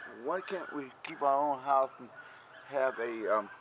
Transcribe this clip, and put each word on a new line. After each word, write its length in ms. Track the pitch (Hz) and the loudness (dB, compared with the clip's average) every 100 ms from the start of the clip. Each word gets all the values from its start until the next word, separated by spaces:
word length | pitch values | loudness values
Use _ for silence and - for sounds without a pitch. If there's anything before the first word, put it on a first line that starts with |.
| - 113 | -8 -10
why 180 | 117 175 | -4 -4
can't 300 | 180 190 160 | -2 -6 -6
we 120 | 147 135 - | -6 -8 -10
keep 180 | - 160 | -12 0
our 160 | 143 139 | 4 4
own 220 | 147 135 | 4 0
house 260 | 131 135 135 - | 2 4 4 0
and 100 | 120 - - - - - - | -16 -16 -18 -20 -20 -20 -6
have 280 | 139 131 127 | 0 0 0
a, 380 | 117 113 107 107 | -2 -2 2 2
um 120 | 101 - | 2 -6